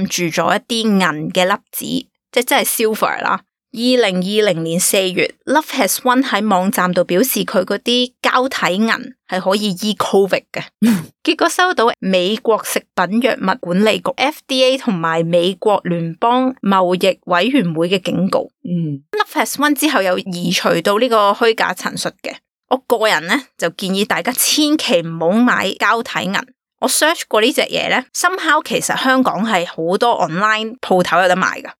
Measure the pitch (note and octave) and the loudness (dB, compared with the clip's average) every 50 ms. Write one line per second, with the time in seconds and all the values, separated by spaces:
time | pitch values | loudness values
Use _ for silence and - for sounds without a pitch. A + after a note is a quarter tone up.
0 | F#3+ F3+ - - F3 E3 D#3+ - E3 E3+ F3+ G#3+ - - A#3+ A3+ A3 A3 G3+ F#3+ | -4 -4 -2 -2 -2 -2 -2 0 0 0 0 -2 -2 -4 -4 -2 0 2 2 2
1 | F#3 E3 D3 D3+ D#3 F3 F3+ F#3 F3+ F#3 G3+ A3+ _ _ - - - C#3+ D#3+ - | 2 0 -2 -2 -6 -4 -2 0 0 0 0 -4 _ _ -14 -12 -8 -6 -6 -6
2 | - _ _ _ _ _ - A#3+ B3 - D4 B3 F#3+ - - - A3+ G#3+ A3 - | -8 _ _ _ _ _ -4 -2 0 0 0 0 0 0 -2 0 0 0 0 0
3 | - - - - - - - F#3 - _ _ _ _ _ - A3 A#3+ B3 B3+ B3 | -2 -2 -2 -2 -2 -2 -2 -4 -6 _ _ _ _ _ -8 -2 0 2 2 2
4 | A#3 G3 F3+ F#3 F3+ G3 G#3 G#3+ G#3+ G#3 F3 E3 D#3+ E3 E3 F3 - - - G3+ | 2 2 0 -2 -2 -2 0 2 2 2 0 0 -2 -2 -2 -2 0 0 0 0
5 | F#3+ F#3 F3+ G3+ - - - _ - - B3+ D#4 D#4 - - C4 B3 F#3 - - | 0 0 0 -2 -2 -2 -4 _ -4 -2 0 0 0 -2 0 0 0 0 0 -2
6 | - B3 B3 C4 C4+ B3+ A3 G3+ G#3+ A3 G3 F3+ F#3 G3 - - F3+ F3+ F3+ F3+ | 0 0 2 2 2 0 0 -2 0 2 2 2 2 0 0 0 0 0 2 0
7 | F3 - F3 F3+ B3+ - - G#3 F3+ - - G3 F#3 - G3+ G3+ - A#3+ A#3+ B3 | 0 2 2 2 2 2 0 -4 -4 -2 0 -2 0 0 -2 -4 -2 0 0 0
8 | B3 B3 _ _ - B3+ B3 B3+ B3+ C4+ - - - G#3+ G#3+ G3+ A3 A3+ G#3+ - | 0 -2 _ _ -2 0 2 2 0 0 -2 -2 -2 -2 0 0 0 0 0 -2
9 | - - - _ _ - F#3 F#3 F3 F#3 G3 G#3 G#3 G#3 F3+ F3+ G#3+ G#3+ G3+ - | -4 -10 -16 _ _ -6 -6 -4 -2 0 0 0 0 -2 -2 -2 -2 -4 -2 -2
10 | - - - G3 G3 F#3 - - - _ - - - - _ - G#3 A#3 A3 F3 | -2 0 2 2 2 2 0 -2 -4 _ -12 -12 -12 -12 _ 0 2 2 2 2
11 | D#3 - _ _ - D4+ F4+ - - E4+ - - F4+ F#4 F4+ - A3 A#3+ - - | -2 -6 _ _ -2 -2 0 0 0 0 0 2 0 0 2 2 2 0 0 -2
12 | - F#3+ F#3+ F3+ F3 F#3 A3 G#3+ - A#3 G#3+ G3 - - - G#3 - _ - - | -2 0 2 2 2 0 -2 -2 0 0 0 0 0 -2 -6 -6 -6 _ -4 -4
13 | F#3 E3+ G3+ A#3+ A#3+ A3+ - - G3 F#3+ F#3 - - F3 F3 F#3+ G#3+ A3 G3 F#3 | -2 0 0 0 0 0 0 0 0 -2 -2 -2 -2 -2 0 2 2 2 2 0
14 | F3+ - - - B3+ C#4+ D4+ - - - C4+ C4 C4 B3+ C4 C4 - B3 F#3+ E3 | -2 -4 -4 -2 -2 -2 -2 -4 -6 -4 0 2 2 2 2 0 0 -2 -2 -2
15 | E3 E3 D#3+ E3 E3 E3 E3+ E3+ E3+ F#3 G3 - - G#3+ G3+ - - F3 E3+ E3+ | 0 -2 0 0 0 2 2 2 2 2 -2 -2 0 0 0 0 0 -2 -4 -2
16 | E3 E3 E3 - - A#3 B3 B3+ C4 C4 C4 - - G3 G3 F#3+ F#3 F3 F#3 F3+ | -4 -6 -6 -2 0 0 2 2 0 -2 -2 -2 0 2 2 4 4 2 2 2
17 | - F#3+ - - - - F3 F3 F#3 B3 C#4 C#4 F#3+ E3+ D#3 D#3 E3+ F3 G3 F#3 | 2 2 0 0 -2 -2 0 2 2 2 2 2 0 0 0 0 0 0 0 -2
18 | - F3+ - E3 F3+ F#3+ - - - - _ _ - F3 F3+ E3+ E3 D3+ C#3+ C#3 | -2 -2 -2 0 0 0 0 -2 -2 -4 _ _ -8 -6 -4 -2 -2 -4 -6 -8
19 | C#3+ _ - G#4 G#4 - - D#4 A3+ - - - C#4 D4 D4 - - D#4 C#4 A3 | -10 _ -4 -4 -4 -2 -2 -4 -4 -4 -2 -2 0 0 0 0 0 0 2 2
20 | F#3+ F#3 F3+ G3 - F#3+ F3 F3 F3 F3 F#3 - - A3 E3+ E3+ E3 G#3 G3+ G#3+ | 2 0 0 -2 -2 -6 -6 -4 -2 -2 -2 0 0 0 0 2 2 2 2 2
21 | A#3+ B3+ A3+ G#3+ G3+ G3+ G3+ - A#3 A3+ A3+ - - F3 F#3 - - - - E3 | 2 2 2 4 4 4 2 2 2 2 2 2 0 -2 -2 -4 -8 -8 -6 -6
22 | - F3 - _ - - - - _ _ _ _ _ - B3+ C4 - - B3 G#3+ | -8 -8 -8 _ -12 -12 -12 -14 _ _ _ _ _ -4 -4 -4 0 0 0 2
23 | A3 G#3+ F#3 D3+ D#3 F3 A3 C#4+ - _ _ - F3+ E3+ E3 - G#3 F3+ F#3+ G3 | 2 2 0 0 0 -2 -4 -4 -4 _ _ -6 -6 -4 -4 -4 -4 -4 -2 -2
24 | G3+ - F#3+ D#3+ - - - - - - - D4 D#4 D4 D4+ D4+ - - A3 E3+ | -2 -2 -2 -4 -4 -4 -4 -2 -2 0 0 2 2 2 0 0 0 2 0 0
25 | E3 E3 E3 E3 D#3+ E3+ F#3+ A3+ B3 B3 G3 - - F#3+ - - - G3+ A3 A#3 | 0 0 -4 -2 0 2 4 4 4 4 2 2 -2 -4 -4 0 0 2 2 0
26 | A#3 - - D#3+ - F#3 G3 F3+ - - _ _ _ _ _ - - C4 - - | -2 -4 -6 -6 -4 -2 -4 -4 -4 -6 _ _ _ _ _ -4 -2 -2 0 2
27 | D4+ D4+ E4+ - - - - G#3+ G#3+ B3+ D#4 - - - - - - D#3+ F3+ A#3 | 2 2 2 0 -2 -2 0 2 2 2 2 0 -2 -2 -2 -4 -2 0 -2 -2
28 | B3+ _ - - - F4 F#4 F#4+ E4+ D#4+ D4 D#4 D#4 - A#3 - - - - - | -4 _ -6 -2 -2 -2 -2 -2 0 0 0 0 0 -2 -4 -2 -2 -2 -4 -2
29 | - C4 C4 C4 B3+ - - E3+ G#3 A3+ A3 F3+ F3 - - - E3 E3+ F#3 G#3 | 0 2 2 2 2 2 0 -2 -2 0 0 0 -2 -2 -6 -4 -2 0 0 2
30 | B3+ A#3+ A3+ - - G3+ D#3+ F3+ G#3 G#3+ A3 G#3+ A3 A3 A#3+ - - - F#3 F3+ | 2 2 2 2 0 -2 -2 0 0 0 0 0 -2 -6 -10 -8 -2 0 2 2
31 | F3+ - G#3 F3 F#3 F3+ F3+ F#3 F3 - - - - - - | 2 2 2 4 4 4 2 2 0 -2 -2 -4 -10 -14 -18